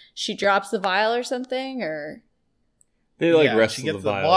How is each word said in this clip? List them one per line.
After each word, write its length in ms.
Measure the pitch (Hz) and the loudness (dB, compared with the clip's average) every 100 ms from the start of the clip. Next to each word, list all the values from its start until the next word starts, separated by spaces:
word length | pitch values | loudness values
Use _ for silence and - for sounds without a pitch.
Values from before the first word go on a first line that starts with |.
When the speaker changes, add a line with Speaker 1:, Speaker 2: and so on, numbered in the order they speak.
| _ | _
Speaker 1:
she 220 | - - | -10 -8
drops 340 | 196 196 196 202 | -2 0 0 -2
the 100 | 214 | -4
vial 340 | 190 190 220 | -2 0 0
or 80 | 240 | -2
something, 600 | 240 247 254 254 262 254 | -4 -8 -6 -8 -6 -8
or 400 | 311 151 151 233 _ _ _ _ _ _ _ _ _ - | -8 -8 -10 -16 _ _ _ _ _ _ _ _ _ -2
Speaker 2:
They, 140 | 165 | 4
like, 120 | 160 139 | 6 6
Speaker 3:
Yeah, 80 | |
Speaker 2:
wrestle 220 | 113 110 131 | 4 2 0
Speaker 3:
she 60 | |
gets 140 | 143 98 | -6 -4
Speaker 2:
the 40 | |
Speaker 3:
the 80 | 104 | -2
Speaker 2:
vial. 200 | 98 156 | 0 4